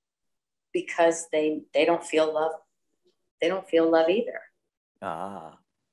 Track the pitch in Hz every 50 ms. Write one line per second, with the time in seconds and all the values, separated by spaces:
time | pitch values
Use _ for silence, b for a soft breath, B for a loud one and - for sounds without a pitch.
0 | _ _ _ _ _ _ _ _ _ _ _ _ _ _ - 175 - - - -
1 | 170 165 160 - - - - 156 151 156 156 151 - _ - 139 156 165 170 165
2 | - - 151 156 156 156 156 151 156 160 160 - _ _ _ _ _ _ _ _
3 | _ _ _ _ _ _ _ - 156 170 185 190 - - - 165 165 165 165 160
4 | 160 165 190 233 - - - - - - _ _ _ _ _ _ _ _ _ -
5 | 101 92 82 80 92 98 101 87 82 80 - _ _ _ _ _ _ _